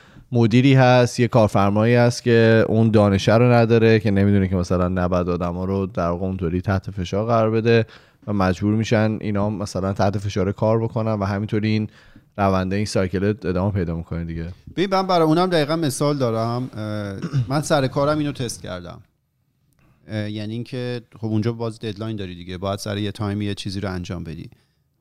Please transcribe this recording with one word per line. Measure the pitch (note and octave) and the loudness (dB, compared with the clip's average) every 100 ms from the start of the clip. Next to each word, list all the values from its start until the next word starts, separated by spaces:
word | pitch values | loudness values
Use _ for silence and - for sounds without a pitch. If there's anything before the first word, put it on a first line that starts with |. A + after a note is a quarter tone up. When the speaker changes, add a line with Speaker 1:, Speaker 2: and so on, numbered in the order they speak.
| - - - | -20 -20 -4
Speaker 1:
مدیری | A#2+ A#2 A#2+ C3+ | 2 4 6 6
هست، | C3 B2+ B2 A#2+ - | 6 6 6 4 2
یه | A#2 | 2
کارفرمایی | B2 G#2+ G#2 G2+ G#2 A2+ A#2+ | 4 4 4 2 2 4 4
هست | A#2+ B2 | 4 2
که | B2 A#2 A2+ A2+ - | 2 4 6 6 4
اون | A2 A2+ | 4 4
دانشه | G#2+ G#2 G2 - A2 | 6 6 4 4 4
رو | B2 | 6
نداره، | A#2+ A2+ A#2 A2+ A2 | 4 4 4 4 4
که | A2 | 2
نمی‌دونه | G2 G2+ G2+ F#2+ | 2 4 4 2
که | F#2+ | 0
مثلاً | F2+ F2+ F2+ | 0 0 0
نباید | F#2 F2+ F2+ F2 | 0 0 0 0
آدما | F2 F2 F2 F#2 | -2 -4 -4 -4
رو | G2 F#2+ | -2 -4
در | - F2 | -2 -4
واقع | F2 F#2+ | -2 -4
اونطوری | F#2 E2+ F2+ | -4 -4 -2
تحت | F#2+ F#2+ - | -2 -2 -4
فشار | G2 F2 G2 A2+ | -8 -6 -4 0
قرار | A2+ A2 | 0 2
بده | A2 A2+ A#2 A2 - _ _ - | 0 2 2 0 -6 _ _ -6
و | |
مجبور | G2+ F#2 F2+ G#2 G#2+ | 0 0 0 0 0
می‌شن | A2 A2 A2 G#2+ | 0 0 0 -2
اینا | G#2+ G2+ G#2 | -4 -4 -4
مثلاً | G2+ G2+ F#2 F#2+ | -4 -8 -4 -4
تحت | G2 G2 G2+ | 0 -2 -2
فشار | G2+ G2 F#2 | -4 -4 -4
کار | - A2 A2+ | -2 0 0
بکنن | A2+ A2+ A2 | -2 -4 -4
و | G#2+ G2 | -2 -4
همینطوری | G2+ G#2+ G#2+ G#2+ | -4 -4 -2 0
این | G#2+ G#2+ - - - _ - | -2 -4 -10 -20 -20 _ -2
رونده، | G2 F#2+ F#2 G2 | 0 0 0 -2
این | G#2+ | -2
سایکل | A2+ F#2+ F#2+ | -2 -2 0
ادامه | G2+ G#2+ E2 F2+ G2 | -2 -2 -4 -2 -2
پیدا | F#2+ E2+ E2 | -2 -4 -6
می‌کنه | E2+ E2 E2 | -6 -8 -8
دیگه. | E2 E2 - - - | -8 -10 -12 -12 -6
Speaker 2:
ببین، | F3 | -2
من | F#3+ F#3 | -2 0
برای | F3+ D#3+ | 2 4
اونم | D#3+ F#3 | 2 2
دقیقاً | E3+ C#3+ E3 | 2 0 0
مثال | D3+ - D3 C#3+ | -2 0 -2 0
دارم. | B2 A2+ A#2 A#2+ B2+ A2 | 0 0 -2 -4 -6 -8
اه، | G#2+ G#2+ G2+ G2 D#3+ | -8 -6 -8 -8 -6
<clears throat> | C#3+ A#2 | -4 -2
من | C#3+ | -2
سر | D3 D#3 C3 | 0 0 0
کارم | C#3+ C#3+ D3+ | 0 0 0
اینو | D3 | -2
تست | C3+ A#2 - | -4 -8 -8
کردم. | - F2+ F2 D#2 - _ _ _ _ _ _ _ _ _ - | -10 -12 -12 -16 -20 _ _ _ _ _ _ _ _ _ -10
اه، | G#2+ G#2+ | -6 -6
یعنی | G#2+ G#2+ | -8 -8
اینکه | A2+ A#2 B2+ B2 B2 A#2 G#2+ | -8 -8 -8 -8 -8 -12 -10
خب | A2+ | -2
اونجا | G#2+ A#2 | 0 0
باز | A#2 A#2 A2 | -4 -6 -8
ددلاین | A2+ G2+ A2 A2 | -10 -8 -8 -8
داری | F#2 F2+ | -10 -12
دیگه، | F2 F#2 | -12 -6
باید | G2 G2+ | -4 -4
سر | G#2+ G2+ | -6 -4
یه | G#2 | -6
تایم | - G#2 G#2 | -4 -4 -4
یه | G#2 | -4
چیزی | G2+ G#2 F#2+ | -6 -8 -8
رو | G2 | -6
انجام | F2+ F2 F2 | -8 -8 -10
بدی. | D#2+ D#2+ - - _ _ _ _ | -10 -14 -16 -20 _ _ _ _